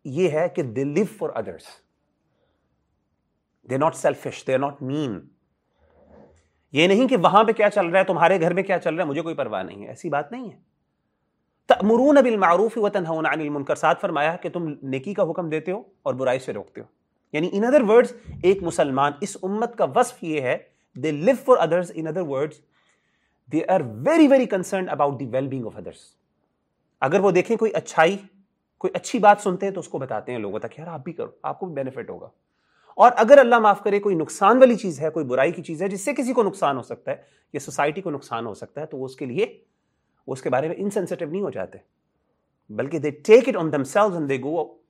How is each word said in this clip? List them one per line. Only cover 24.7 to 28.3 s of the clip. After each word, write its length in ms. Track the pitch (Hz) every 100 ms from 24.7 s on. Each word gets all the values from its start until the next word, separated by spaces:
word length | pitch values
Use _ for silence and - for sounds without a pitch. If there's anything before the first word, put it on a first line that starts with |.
| 190 185
about 240 | - 143
the 200 | 127 131
well-being 320 | 127 135 131
of 80 | 110
others۔ 460 | - 85 - - _ _ _ _ _ _ _ _ _
اگر 180 | 135 190
وہ 120 | 196
دیکھیں 260 | 180 - 226
کوئی 140 | 220
اچھائی، 460 | 160 - - 165 202 -